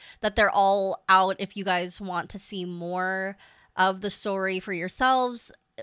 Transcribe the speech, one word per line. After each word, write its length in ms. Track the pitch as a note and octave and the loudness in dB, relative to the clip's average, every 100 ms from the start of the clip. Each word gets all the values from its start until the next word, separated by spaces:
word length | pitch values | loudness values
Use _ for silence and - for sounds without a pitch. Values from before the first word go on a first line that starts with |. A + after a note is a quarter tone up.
| - - | -20 -4
that 140 | G#3+ G#3 | -2 2
they're 140 | G#3 | 4
all 540 | - G3 G3 F#3+ - - | 6 4 4 2 -2 4
out 280 | F#3+ F#3+ F#3+ | 6 6 0
if 160 | F#3 - | -6 -6
you 80 | |
guys 380 | F#3+ F3+ F3+ - | 0 0 -2 -6
want 280 | G3 F3 E3+ | -6 -6 -6
to 80 | G3 | -10
see 260 | - G3 F3+ | -10 -8 -8
more 720 | F3 E3+ F3+ F#3 F#3+ F#3+ G3+ - _ _ - | -8 -6 -4 -2 -2 -6 -8 -18 _ _ 0
of 260 | F#3 F#3+ | 2 2
the 80 | G3+ | -4
story 500 | - G#3+ F#3+ F#3+ F#3 | -4 -4 -2 -2 -4
for 140 | G#3 | -6
yourselves. 800 | F3+ F3+ - C4 C4 B3+ A#3+ - - _ - | -6 -6 0 2 4 0 -4 -10 -12 _ -18